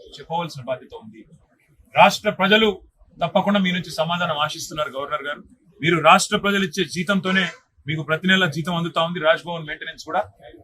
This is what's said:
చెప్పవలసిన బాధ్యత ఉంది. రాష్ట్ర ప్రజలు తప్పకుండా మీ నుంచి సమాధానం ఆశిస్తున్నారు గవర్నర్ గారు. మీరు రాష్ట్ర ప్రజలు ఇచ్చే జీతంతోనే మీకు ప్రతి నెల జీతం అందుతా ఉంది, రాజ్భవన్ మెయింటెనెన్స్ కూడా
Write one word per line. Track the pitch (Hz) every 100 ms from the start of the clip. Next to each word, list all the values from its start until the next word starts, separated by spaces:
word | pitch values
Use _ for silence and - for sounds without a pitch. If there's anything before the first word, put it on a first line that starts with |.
| - -
చెప్పవలసిన | 143 165 165 143
బాధ్యత | 127 127 123
ఉంది. | 117 110 110 - - _ _ _ _ _ -
రాష్ట్ర | 196 - 208
ప్రజలు | - 190 214 220 185 - _ _ -
తప్పకుండా | 170 196 190 202
మీ | 185
నుంచి | 180 165
సమాధానం | - 160 175 175 147
ఆశిస్తున్నారు | 151 160 - 151 143
గవర్నర్ | 131 143 151
గారు. | 143 151 - _ _ _
మీరు | 160 170
రాష్ట్ర | 151 190 - 208
ప్రజలు | 196 202
ఇచ్చే | 190 196
జీతంతోనే | 160 170 180 196 185 190 175 - _ _ 143
మీకు | 156
ప్రతి | 147 156 185
నెల | 190 180
జీతం | 160 160
అందుతా | 170 170 165
ఉంది, | 165 175
రాజ్భవన్ | 156 165 175 170 151
మెయింటెనెన్స్ | 156 156 156
కూడా | 151 175 214 _ - -